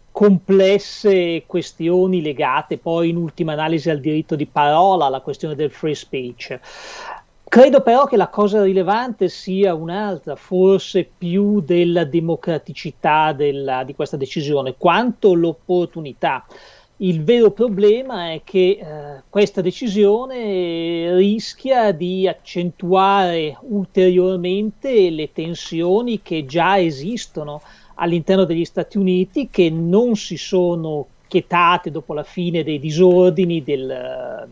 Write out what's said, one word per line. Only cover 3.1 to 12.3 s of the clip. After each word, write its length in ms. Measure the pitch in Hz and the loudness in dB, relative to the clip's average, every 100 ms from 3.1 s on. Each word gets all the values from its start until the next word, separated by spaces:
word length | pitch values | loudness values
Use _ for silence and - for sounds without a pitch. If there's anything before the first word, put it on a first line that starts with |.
in 60 | 170 | -2
ultima 360 | 165 - 165 | -6 -6 -6
analisi 360 | 151 156 165 165 | -2 -2 -2 -2
al 120 | 151 | -2
diritto 340 | 135 151 160 | -2 -4 -4
di 120 | 156 147 | -6 -4
parola, 600 | - 147 151 190 185 143 | 0 2 4 4 4 0
alla 140 | 135 | -2
questione 340 | - 151 160 | -6 -8 -8
del 160 | 143 151 | -4 -6
free 240 | - 160 | -4 -6
speech. 640 | 143 - - 123 - - 123 - - - - - - - _ - | -6 -8 -10 -10 -12 -14 -14 -16 -20 -20 -18 -16 -18 -20 _ 2
Credo 320 | 233 269 262 | 8 8 8
però 240 | 240 233 | 4 4
che 120 | 285 226 | 4 2
la 120 | 170 | 0
cosa 340 | - 208 214 | 0 0 2
rilevante 680 | 196 190 180 214 254 220 180 | 2 2 0 -2 -2 -4 -4
sia 460 | - - 190 196 | -4 -6 0 0
un'altra, 600 | 165 165 185 214 175 - | 0 -6 -6 -6 -8 -10
forse 760 | 143 - 185 185 196 - 190 - _ | -14 -4 2 4 4 0 -4 -4 _
più 440 | 180 180 202 208 | -4 0 0 0
della 440 | 151 175 175 170 | 0 2 2 0
democraticità 1300 | 156 165 165 | 0 -2 -2